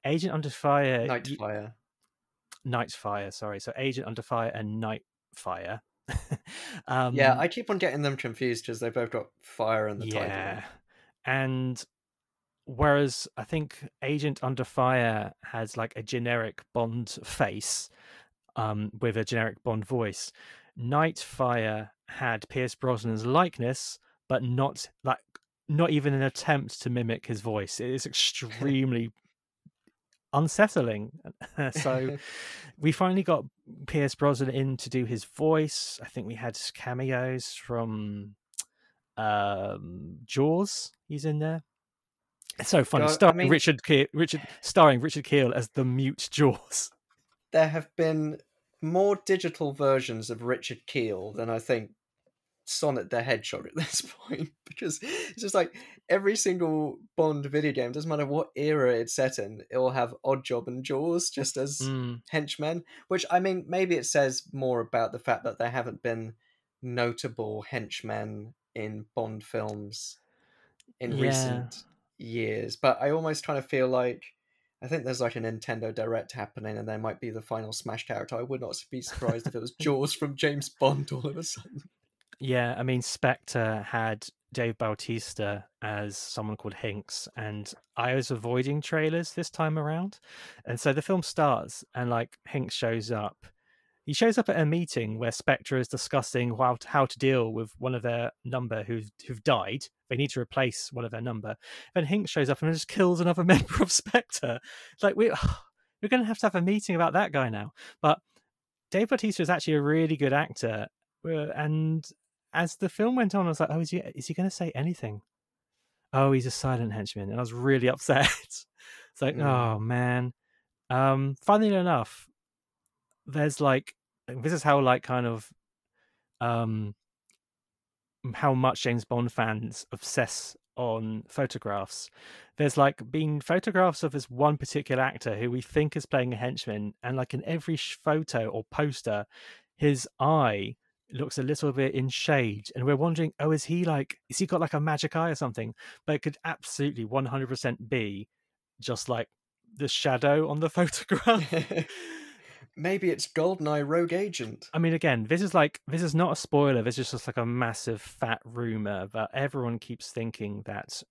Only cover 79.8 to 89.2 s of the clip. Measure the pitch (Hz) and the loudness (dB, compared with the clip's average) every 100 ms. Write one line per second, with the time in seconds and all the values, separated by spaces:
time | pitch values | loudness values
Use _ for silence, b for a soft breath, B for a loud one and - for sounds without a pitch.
79.8 | 151 139 143 - 147 135 151 143 143 _ | 0 0 0 -2 -4 0 0 0 -6 _
80.8 | 135 139 143 135 139 139 165 - - 190 | 2 2 -4 -6 -6 -8 -8 -10 -12 -16
81.8 | - _ _ _ _ - 131 127 120 123 | -18 _ _ _ _ -10 0 2 2 -2
82.8 | 123 127 123 - 135 131 - 123 113 110 | 0 0 -2 0 0 0 -2 -2 0 -2
83.8 | 101 117 110 107 - _ _ - 117 110 | -2 -2 -2 -4 -10 _ _ -4 -2 0
84.8 | 113 107 - 117 - - 104 101 - _ | -2 -2 -4 -6 -6 -6 -4 -4 -10 _
85.8 | 107 104 104 98 - - 107 107 107 - | -6 -6 -6 -8 -10 -6 -6 -6 -10 -8
86.8 | 113 101 - - - - 107 104 101 - | -6 -6 -10 -12 -10 -10 -8 -8 -10 -16
87.8 | _ - 123 131 123 120 117 123 131 147 | _ -4 0 0 -2 -4 0 0 0 -2
88.8 | - 160 156 165 | -2 0 0 0